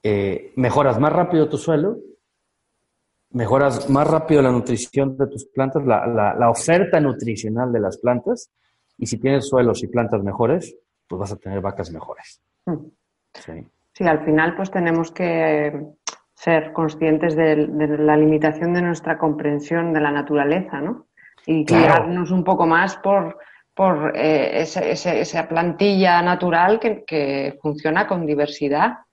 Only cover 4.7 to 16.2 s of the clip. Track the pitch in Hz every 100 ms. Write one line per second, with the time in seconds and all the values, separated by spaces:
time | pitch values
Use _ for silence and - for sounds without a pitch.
4.7 | 117 - 139 135 131 139 117 - 135 135
5.7 | 147 135 110 - 113 104 - 117 117 -
6.7 | 170 180 170 147 120 117 104 110 113 127
7.7 | 117 98 - 120 123 190 - - _ _
8.7 | _ _ - 113 117 131 139 - 131 120
9.7 | 101 127 120 113 110 98 98 117 170 -
10.7 | - _ _ _ 92 101 104 95 98 98
11.7 | - 85 82 - - - - _ _ -
12.7 | 156 - _ _ _ _ - - 80 -
13.7 | _ _ - 180 151 156 156 160 170 190
14.7 | 190 170 165 165 - 175 165 160 151 147
15.7 | 147 147 _ - -